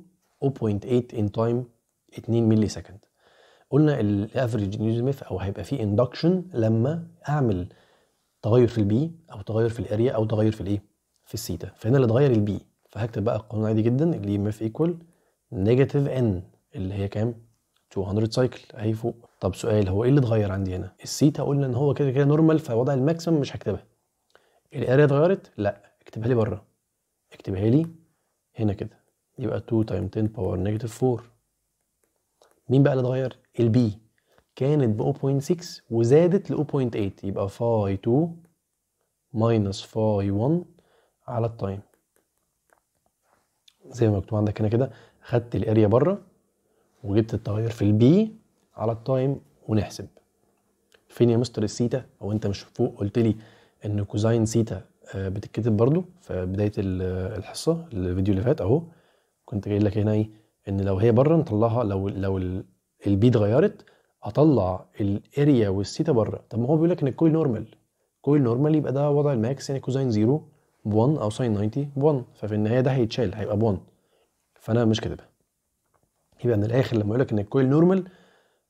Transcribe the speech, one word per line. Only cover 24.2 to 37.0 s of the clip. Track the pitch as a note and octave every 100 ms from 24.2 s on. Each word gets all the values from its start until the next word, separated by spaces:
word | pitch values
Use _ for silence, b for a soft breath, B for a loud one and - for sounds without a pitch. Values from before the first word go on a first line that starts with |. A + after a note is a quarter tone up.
| _ b b b b
الاريا | C#3+ B2 C3 D3
اتغيرت؟ | C#3 E3+ F#3+ - -
لا، | G2+ - _ _
اكتبها | - A2+ A#2
لي | A#2+
بره، | G#2 F#2+ _ _ _ _ _ _ _
اكتبها | - - F#2+ G#2+
لي | C#3 E3 - _ _ _ _ _ -
هنا | G#2+
كده، | G2+ G#2 _ _ _ _ -
يبقى | A2+ A2
two | - A2+ A2
times | F#2+ G2 A2
ten | A2 A2+
power | F#2+ F#2
negative | F#2+ G#2+ A#2 -
four. | C3 A#2 - _ _ _ _ _ _ _ _ _ _ _ b b -
مين | C3
بقى | C#3+
اللي | C3
اتغير؟ | B2 C3 C3 - _ -
البي | A#2+ A2+ A#2 G2+ _ _ _ _ _ -
كانت | C3 D3+ B2 G#2+
ب |
أو | B2
بوينت | C#3 C3+ C#3
سكس | C#3 E3+ - - -
وزادت | A#2 A#2 D3 F3 E3+ E3+
ل |
أو | -
بوينت | C#3+ C#3+ B2
ايت، | A2+